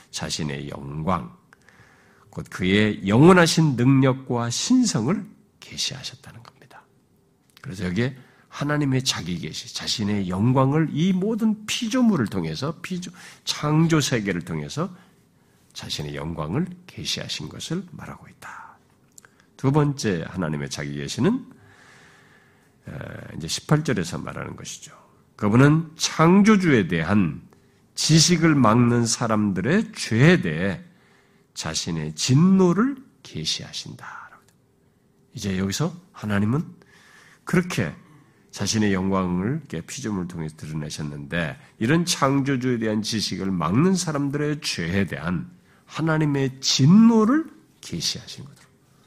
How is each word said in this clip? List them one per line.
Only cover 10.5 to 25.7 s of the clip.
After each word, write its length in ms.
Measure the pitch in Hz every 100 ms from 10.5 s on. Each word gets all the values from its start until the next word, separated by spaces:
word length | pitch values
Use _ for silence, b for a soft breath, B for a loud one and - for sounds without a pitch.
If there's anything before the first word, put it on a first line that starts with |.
| 131 131 151 160
이 220 | 139 180
모든 520 | 185 190 220 220 214 -
피조물을 600 | - 226 254 233 185 110
통해서, 500 | 95 80 78 147 165
피조-, 300 | - 180 180 B B B -
창조 560 | - 147 151 165 160
세계를 400 | 131 127 101 87
통해서 520 | 82 80 73 135 190 180 B B _ b b b b
자신의 420 | - - - 73 71
영광을 520 | 76 80 76 107 185 - -
계시하신 600 | - 76 - - - 76
것을 380 | - - 170 185
말하고 360 | - - 71 -
있다. 500 | - - - - - _ _ _ - b b b -
두 160 | 135
번째 540 | 147 147 135 110 87 80
하나님의 420 | 90 82 76 71
자기 260 | - 73 71
계시는, 500 | 71 - 143 254 - b b b b b b b b b b b b b -
에, 40 | - - - - -
이제 100 | 160
십팔 360 | - - 151
절에서 340 | 156 107 82 90
말하는 380 | - 71 69 -
것이죠. 360 | - - - - _ _ _ -
그분은 560 | 104 113 143